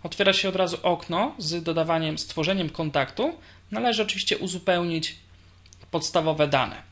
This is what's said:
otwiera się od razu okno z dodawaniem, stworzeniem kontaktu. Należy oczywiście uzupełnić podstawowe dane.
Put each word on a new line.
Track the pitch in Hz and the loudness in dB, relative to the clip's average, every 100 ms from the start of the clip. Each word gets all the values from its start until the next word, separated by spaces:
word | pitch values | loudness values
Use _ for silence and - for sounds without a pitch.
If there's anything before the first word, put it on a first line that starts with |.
otwiera | 165 - 196 | -8 0 2
się | 190 190 | 4 0
od | |
razu | 185 185 175 | 0 0 2
okno | 185 170 - 170 262 - | 0 0 0 -2 -2 -4
z | 156 170 | -6 -4
dodawaniem, | 165 165 160 165 160 156 | -2 0 2 2 0 -4
stworzeniem | - - 160 190 160 | -6 -2 0 0 -2
kontaktu. | - 156 143 135 - 277 339 - - - | -4 -2 0 0 0 -2 -2 -18 -20 -8
Należy | 214 240 220 | -2 0 2
oczywiście | 208 - - - | 0 -2 0 0
uzupełnić | 185 175 - 175 175 165 160 - - - - - - - - | -2 -2 2 2 2 -2 -4 -8 -20 -20 -20 -20 -20 -20 -6
podstawowe | 165 - 180 160 151 147 | -4 0 2 2 2 4
dane. | 139 110 - - | 4 0 -4 -16